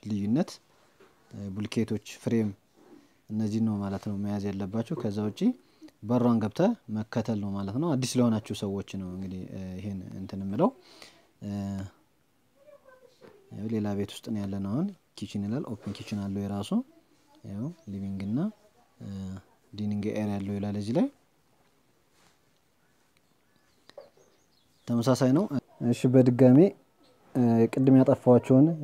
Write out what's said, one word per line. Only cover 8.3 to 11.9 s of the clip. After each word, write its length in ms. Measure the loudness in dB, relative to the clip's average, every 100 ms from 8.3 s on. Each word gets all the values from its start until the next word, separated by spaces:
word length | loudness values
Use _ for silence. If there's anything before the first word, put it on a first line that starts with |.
| 0 -4 -6
ሰዎች 340 | -6 -6 -8 -10
ነው 140 | -10
እንግዲህ 320 | -10 -10 -10 -12 -12 -12
ይሄን 260 | -10 -8 -10 -10 -12
እንትን 260 | -10 -8
የምለው። 280 | -4 2 2 0 -16 -20 -20 _ _ _ -10 -8 -6 -8 -10